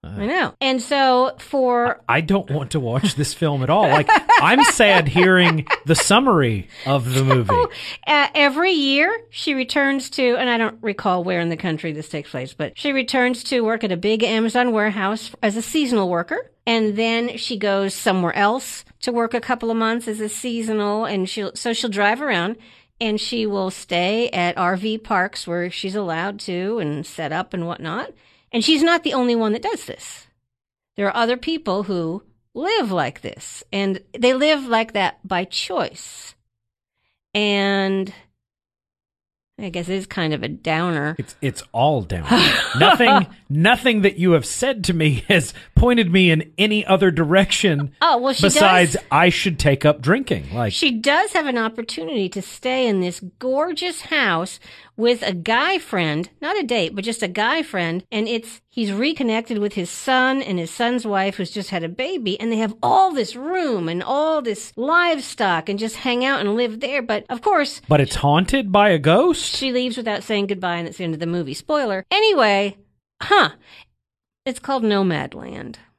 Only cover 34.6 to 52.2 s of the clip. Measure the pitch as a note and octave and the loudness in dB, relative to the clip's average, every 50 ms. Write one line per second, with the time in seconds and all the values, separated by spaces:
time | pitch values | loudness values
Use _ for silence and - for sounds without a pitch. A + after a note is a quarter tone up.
34.6 | C4+ B3 A#3 A3+ A3+ A3+ - G#3+ F#3+ - - _ _ F#3 F#3+ F3 F#3 F#3 - - | 0 0 0 0 0 0 -2 -2 -2 -2 -2 _ _ -4 -4 -4 -4 -4 -6 -8
35.6 | - - F#4 D#4+ F#3+ - - - - - - - - - - _ _ _ _ _ | -6 -4 -4 -4 -4 -4 -6 -14 -20 -20 -20 -20 -20 -20 -20 _ _ _ _ _
36.6 | _ _ _ _ _ _ _ _ _ _ _ _ _ _ _ G#3 G#3 G#3 G3+ G3+ | _ _ _ _ _ _ _ _ _ _ _ _ _ _ _ -2 0 0 0 0
37.6 | G3 G3 G3 G3 G3 G3 G3 F#3+ F#3+ G3 - - _ _ _ _ _ _ _ _ | 0 0 0 0 0 0 -2 -2 -4 -6 -10 -18 _ _ _ _ _ _ _ _
38.6 | _ _ _ _ _ _ _ _ _ _ _ _ _ _ _ _ _ _ _ - | _ _ _ _ _ _ _ _ _ _ _ _ _ _ _ _ _ _ _ -12
39.6 | G#3 F#3+ E3 F3+ E3+ E3+ F#3+ G3 F#3+ - - - E3+ D#3 D3+ C#3+ - - D3+ - | -12 -10 -8 -8 -6 -4 -6 -6 -6 -6 -6 -4 -2 -2 -2 -4 -6 -8 -10 -8
40.6 | _ E3 D#3 D#3 F3 F3+ E3+ D3+ C#3+ D3+ D#3+ - C3+ - - _ - C3+ - - | _ -4 -2 -2 -2 -2 -2 -2 -4 -4 -6 -6 -10 -12 -10 _ -6 -6 -6 -6
41.6 | - _ - A2+ B2+ D3 D3+ B2+ G2 E2 G2 F2 D#2 - A#3+ D4 E4+ - - - | -16 _ -2 0 2 2 2 0 -2 -4 -6 -6 0 2 2 4 4 2 2 0
42.6 | - - - B2+ - - F#4 - A#3+ A#3 C#4 C4 F#3 - - _ _ _ C#3 D3+ | -4 -2 2 4 6 6 6 6 6 6 6 4 4 0 -8 _ _ _ 0 4
43.6 | E3 G#3 B3 B3 - C4 A#3 G#3+ F#3+ G3+ F#3 - F3 F#3 E3+ D#3 A#2+ - - - | 4 4 4 4 2 2 2 4 2 2 2 4 4 4 4 4 4 0 -6 -4
44.6 | - C4 C4+ A3 F#3 - F3+ E3 D#3 D3+ C#3 A#2 - - G#3 F3 C3 - - - | -2 -2 -2 -2 -2 -2 0 2 2 2 2 0 0 2 2 2 2 0 -10 -16
45.6 | - - _ - A3+ B3 B3 A#3 A3 F3 E3 F#3+ F#3 F3 D#3+ D#3+ D#3 - _ - | -20 2 _ 4 6 6 6 4 4 4 6 6 6 6 6 4 0 -4 _ 0
46.6 | G3+ G#3+ G#3 G#3+ G3 - F#3+ F#3 G3 F#3 E3 C#3 E3 D3 E3+ F#3+ G3 - - - | 0 2 2 0 2 2 4 4 4 4 4 2 0 4 4 4 4 4 0 0
47.6 | - G3 D#3 C#3+ D3 C#3 - _ - - C#4+ A#3+ A#3+ C4+ C4 - - G3 - G3+ | 2 2 2 2 -2 -6 -4 _ 2 2 2 2 2 0 0 2 2 4 4 6
48.6 | G#3 G3 F#3 F3+ F3+ D#3+ B2 - - - C3+ D3 E3+ F3+ F3 - - G3+ E3 C3 | 6 6 6 6 4 4 2 -4 -4 0 2 4 4 4 4 2 -2 -2 -2 2
49.6 | - D3 C#3 C3+ - D3+ D3+ - A#2+ C3+ F#3+ C4 C4+ - F3 F#2 C#2+ C2+ E2 A#2 | 2 2 2 4 4 2 2 2 2 0 0 0 0 -2 -4 -4 -4 -6 -4 -2
50.6 | A#2+ G#2+ - - - C#4+ A#3+ A3 A3 C#4 C#4+ E4 F#4+ G#4 - F#4 D4+ C#4+ B3 A#3 | -2 -2 -2 0 0 0 0 0 0 2 2 2 2 0 0 -2 -2 0 -2 -2
51.6 | A3+ A3 A3+ A#3 A3+ A3+ - - E4 E4 D#4 A3+ | -2 -2 -4 -8 -10 -10 -10 -10 -8 -6 -4 -4